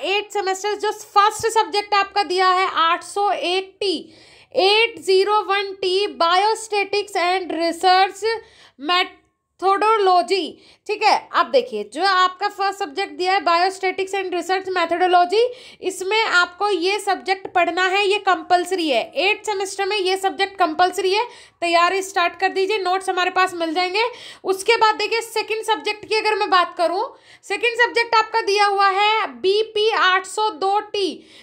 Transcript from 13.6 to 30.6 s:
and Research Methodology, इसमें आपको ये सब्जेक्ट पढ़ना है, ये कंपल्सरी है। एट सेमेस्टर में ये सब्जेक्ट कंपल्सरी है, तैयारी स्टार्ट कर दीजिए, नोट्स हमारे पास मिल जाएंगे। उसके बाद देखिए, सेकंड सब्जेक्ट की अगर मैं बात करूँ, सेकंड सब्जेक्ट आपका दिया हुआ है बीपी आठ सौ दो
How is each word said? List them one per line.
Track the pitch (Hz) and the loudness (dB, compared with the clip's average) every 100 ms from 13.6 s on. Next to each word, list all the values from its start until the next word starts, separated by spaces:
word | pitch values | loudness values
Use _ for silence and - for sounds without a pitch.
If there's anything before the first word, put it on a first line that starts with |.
| 381 381 381 370 381 | 2 0 -4 -2 -4
and | 403 370 | -4 -4
Research | 349 339 381 381 | -4 -2 -4 -2
Methodology, | 370 330 339 359 359 349 403 494 494 - - | -2 0 2 4 4 4 2 0 -4 -20 -10
इसमें | 359 370 370 427 | -8 -6 -2 0
आपको | 427 349 349 - 403 | 2 2 0 -2 -2
ये | 370 359 415 | 0 0 -2
सब्जेक्ट | 392 359 294 381 392 | -2 -4 -2 -4 -2
पढ़ना | 359 339 339 370 | 0 0 0 0
है, | 381 403 | 2 2
ये | 415 | 0
कंपल्सरी | 403 349 320 359 349 370 320 | 0 0 2 0 2 -2 0
है। | 240 220 277 | 0 -2 0
एट | 370 415 415 | 0 0 -2
सेमेस्टर | 392 392 - 392 | -4 -4 -4 -2
में | 415 | -2
ये | 370 381 | -2 0
सब्जेक्ट | 381 - 381 392 | -2 -2 -4 0
कंपल्सरी | 339 311 359 370 381 | 0 2 0 2 0
है, | 403 480 - - - | 0 -2 -8 -20 -6
तैयारी | 339 339 349 381 | 0 4 4 0
स्टार्ट | 381 381 339 349 | -2 0 -2 0
कर | 381 | -2
दीजिए, | 381 381 427 | 0 -2 0
नोट्स | 359 370 381 | 0 -2 -2
हमारे | 359 359 | -2 0
पास | 359 370 | 2 0
मिल | 349 330 | 0 -4
जाएंगे। | 320 359 381 466 480 - - | -2 -2 0 -2 -4 -18 -10
उसके | - 381 - 466 | -4 -2 2 2
बाद | 440 427 | 2 2
देखिए, | 415 453 | -2 -4
सेकंड | 440 - - 440 440 | -4 -6 -4 -4 -2
सब्जेक्ट | 427 415 415 | -4 -4 -6
की | - 427 | -4 -2
अगर | 415 415 | 0 0
मैं | 415 | 2
बात | 370 349 - | 2 2 0
करूँ, | 330 359 539 - _ - | -2 0 -6 -8 _ -18
सेकंड | - 403 466 466 | -8 -2 -2 2
सब्जेक्ट | 480 466 466 453 | 2 2 2 2
आपका | 440 453 | 2 -2
दिया | 440 403 403 | 0 2 2
हुआ | 392 392 | 4 2
है | 381 415 440 370 247 | 2 2 2 -2 -4
बीपी | 370 415 440 415 440 | 0 0 0 0 0
आठ | 381 359 381 392 | 2 2 2 -2
सौ | - 427 | -2 -2
दो | 302 | -2